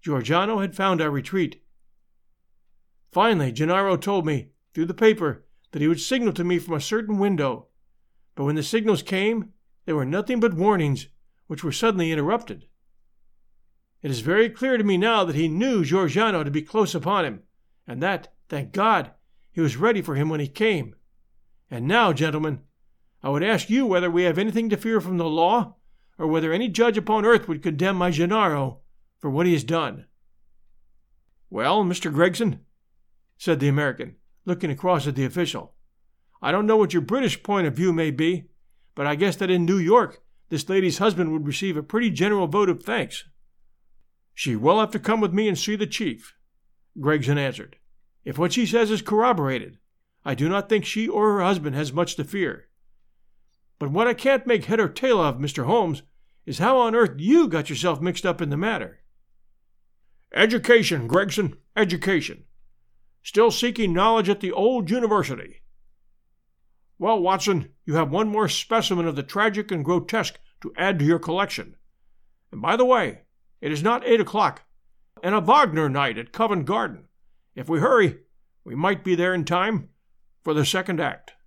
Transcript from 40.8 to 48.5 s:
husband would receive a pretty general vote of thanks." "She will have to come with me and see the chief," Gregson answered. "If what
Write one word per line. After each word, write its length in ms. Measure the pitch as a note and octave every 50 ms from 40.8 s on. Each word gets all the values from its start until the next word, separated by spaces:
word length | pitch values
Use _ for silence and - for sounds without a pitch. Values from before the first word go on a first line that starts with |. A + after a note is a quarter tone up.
| F#3+ F3+ D3+ -
husband 340 | G3 G#3+ F#3+ E3 F3+ D#3+
would 140 | D#3 D#3 D3+
receive 320 | C#3+ C#3 - F#3+ G3 E3+ D3+
a 60 | D3+
pretty 260 | - - A3 A#3+ A3+
general 380 | E3+ C3 F3+ G3+ G#3+ G3+ F#3 D#3
vote 220 | C#3+ G3+ G#3 F#3+
of 120 | E3+ -
thanks." 440 | - - A3+ A#3 D3 A2 - - - - - _ _ _ _ _ _ _ _ _ _ _ _ - - _ _ _ _ _ _
"She 220 | - - C#3 A#2+
will 240 | G#2+ A2+ C#3+ F3+ G#3+
have 100 | A3 G#3
to 80 | - G#3
come 220 | - G3 A3 A3+
with 120 | G#3+ F#3+ E3
me 140 | G3+ A3 G#3+
and 100 | F#3 C#3+
see 180 | - - G#3
the 100 | G#3 G#3+
chief," 500 | - - - A3+ E3 A#2 G#2+ - - - _ _ _ _ _ _ _ _ _ _ _ - -
Gregson 380 | C#3 C#3 D#3 D3+ C3 B2 C#3+ D3
answered. 400 | C#3 C3+ B2 - - - - _ _ _ - _ _ _ _ _ -
"If 140 | - C#3 C3+
what 140 | E3+ F3+